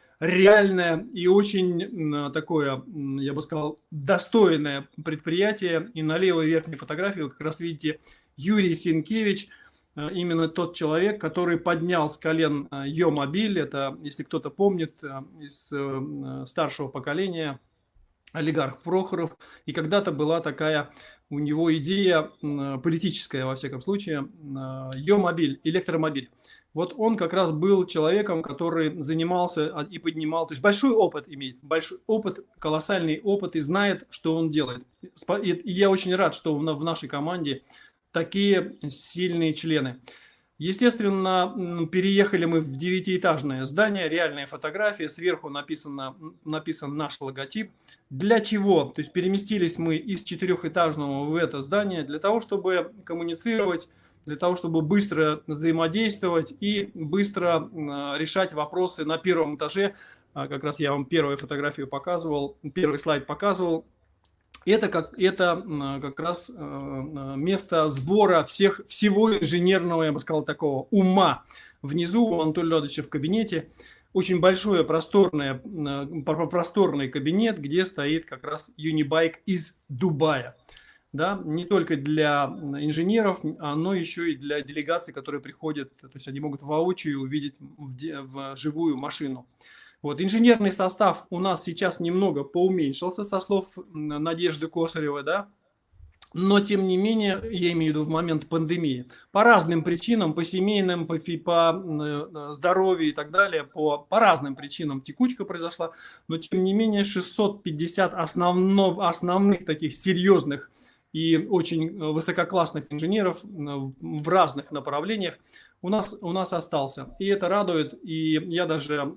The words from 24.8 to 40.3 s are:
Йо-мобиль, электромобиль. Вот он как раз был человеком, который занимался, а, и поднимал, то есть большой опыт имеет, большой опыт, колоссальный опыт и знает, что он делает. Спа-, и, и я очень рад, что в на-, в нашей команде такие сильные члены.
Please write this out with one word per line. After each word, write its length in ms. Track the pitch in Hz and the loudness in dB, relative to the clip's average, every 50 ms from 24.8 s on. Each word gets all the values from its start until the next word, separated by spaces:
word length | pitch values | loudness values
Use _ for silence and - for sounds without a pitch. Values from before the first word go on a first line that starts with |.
| 131 131 135 | -10 -10 -10
Йо-мобиль, 640 | 135 143 175 202 202 190 170 - - 160 139 135 - _ | -6 2 4 4 4 4 2 2 2 0 0 0 -2 _
электромобиль. 640 | 160 160 185 180 - 165 160 156 156 147 139 120 - _ _ _ - - _ _ _ _ | -2 -2 0 -2 0 -2 0 0 0 -2 -4 -8 -10 _ _ _ -20 -20 _ _ _ _
Вот 200 | 151 180 - - 277 | -4 -4 -4 -2 0
он 180 | 220 226 226 | 0 0 2
как 160 | - 175 165 180 | 2 0 0 2
раз 160 | 190 185 165 | 0 2 2
был 340 | 156 151 170 196 196 190 180 | 0 2 4 4 4 4 4
человеком, 560 | 180 - 160 151 160 180 208 208 208 175 160 | 0 0 2 2 4 4 2 2 0 -2 -4
который 580 | 160 - 139 - 170 170 165 165 156 151 - 170 | -4 -6 -6 -4 -2 -2 0 0 0 0 -2 -4
занимался, 720 | 143 139 160 160 165 170 180 180 180 170 - 160 151 156 151 | -4 -2 -2 0 0 0 0 0 0 0 0 -2 -2 -2 -4
а, 100 | 147 147 | -6 -8
и 140 | - 170 160 | -8 -10 -6
поднимал, 480 | - 165 156 160 156 156 160 165 165 | -6 -4 -4 -2 -4 -2 0 -2 -2
то 60 | 160 156 | -4 -6
есть 80 | 127 | 4
большой 280 | 135 202 202 202 269 269 | 4 4 4 6 4 4
опыт 320 | 226 220 190 - - 147 143 - | 6 6 4 4 2 -4 -10 -10
имеет, 280 | 151 139 139 131 123 - | -12 -10 -10 -12 -12 -14
большой 360 | - 139 160 165 160 - 185 - _ | -4 -2 -2 -2 -2 -4 -12 -12 _
опыт, 380 | - 220 220 214 185 - - - _ _ _ | 0 0 0 0 -4 -8 -8 -16 _ _ _
колоссальный 600 | - 156 156 156 156 - 202 185 165 160 151 - - | -2 -2 -2 -2 0 0 0 0 2 0 -2 -2 0
опыт 320 | 202 202 202 196 175 - | 0 0 0 -2 -4 -4
и 40 | 165 | -4
знает, 460 | 147 139 180 196 202 202 190 196 - _ | -2 0 0 2 2 2 0 -2 -6 _
что 260 | - - - 165 160 | -20 -4 -2 0 0
он 140 | 165 165 160 | 2 0 2
делает. 340 | 147 156 143 123 120 120 - _ _ _ - - _ | 2 0 0 0 -6 -12 -14 _ _ _ -20 -20 _
Спа-, 260 | - - - 185 208 | -12 -4 -2 -2 0
и, 120 | 214 180 | 0 -2
и 200 | 170 175 - 214 | -2 -2 -4 -4
я 160 | 175 185 196 190 | 2 4 6 6
очень 240 | 190 185 185 180 180 | 6 4 2 0 2
рад, 180 | 185 196 156 - | 2 2 2 0
что 200 | - - 160 151 | -2 -2 -2 -2
в 60 | 143 | 0
на-, 120 | 151 160 151 | 0 -2 -2
в 100 | 143 156 | -2 -2
нашей 240 | 170 160 - - 131 | -4 -4 -4 -6 -8
команде 540 | - 143 147 165 180 180 160 143 131 - - _ - - - _ _ _ _ _ | -6 -4 -4 -4 -4 -4 -4 -4 -6 -6 -10 _ -20 -20 -20 _ _ _ _ _
такие 640 | - 165 165 165 - 196 202 202 196 180 180 - - - - 147 | -2 -2 -2 0 0 2 4 4 4 4 2 -2 -8 -10 -10 -10
сильные 640 | 131 - - - - 170 185 180 170 170 165 156 151 | -8 -8 -10 -8 -4 -2 -2 0 2 2 2 0 0
члены. 420 | 156 - 165 156 147 131 127 120 131 _ - - - - - | -2 -2 0 0 0 0 -2 -8 -12 _ -20 -20 -20 -20 -20